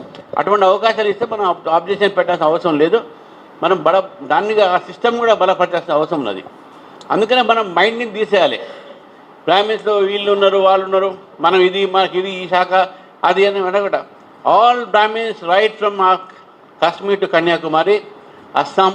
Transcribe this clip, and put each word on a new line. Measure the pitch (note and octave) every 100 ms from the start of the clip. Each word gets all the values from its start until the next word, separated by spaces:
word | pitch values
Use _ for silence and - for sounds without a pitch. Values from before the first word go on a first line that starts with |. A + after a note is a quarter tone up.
| - - - -
అటువంటి | F#3 G#3
అవకాశాలు | F#3 G3+ A3+ G#3+ G#3
ఇస్తే | G3+ A3+
మనం | A3 F#3+
ob-, | E3+ E3
అబ్జెక్షన్ | E3+ F3 G3 G3+ F#3
పెట్టాల్సిన | F3 E3+ D#3
అవసరం | E3 F3+ D3
లేదు. | E3 A3+ - - - - - -
మనం | E3 F3+
బల, | D#3+ F#3+ F#3 -
దాన్ని, | C#3 D#3 G#3 G#3+
ఆ | F#3 F3+
సిస్టమ్ | - E3+ A#3+ A#3
కూడా | A3+
బలపరచాల్సిన | G3 F#3 F#3 F3 E3+ E3+
అవసరం | D3+ D#3 D#3+
ఉన్నది. | A2+ F#2+ - - - - - - -
అందుకనే | D#3+ G#3+ B3+
మనం | A#3 A3+ G3+
మైండ్ని | E3+ G#3 A#3 A#3
తీసేయాలి. | G3+ G#3+ G3+ D3 A2+ - - - - - - - -
బ్రాహ్మిన్స్లో | D#3+ F#3 G#3+ G#3+ G3 G#3
వీళ్ళు | G3 G3+ G3+
ఉన్నారు, | G3+ G3 G3
వాళ్ళు | F#3+ F#3+
ఉన్నారు, | F#3+ F#3+ G3 F#3 - -
మనం | E3 F#3
ఇది, | F#3 G3 F#3+
మనకి | F#3+ F3 F3+
ఇది, | F#3+
ఈ | F#3 F3
శాఖ, | F3+ F3+ F#3 F#3 - - -
అది | E3+ F#3 G3+
అని | G3
అనకుండా | F#3 G3+ G3 C#3+ - - - - -
all | F#3 A#3+ B3
Brahmins | G#3+ G#3 G#3+ A3+ A3+ G3 E3+
right | F#3+ G#3+ G#3+
from, | G3+ G3
uh, | F#3 F#3 - - - - - -
Kashmir | E3 E3+ G3+ G3
to | F#3+
కన్యాకుమారి, | E3+ E3+ E3 D#3+ D#3 E3+ G#3 - - - - - C#3+
అస్సాం | D3 - F#3+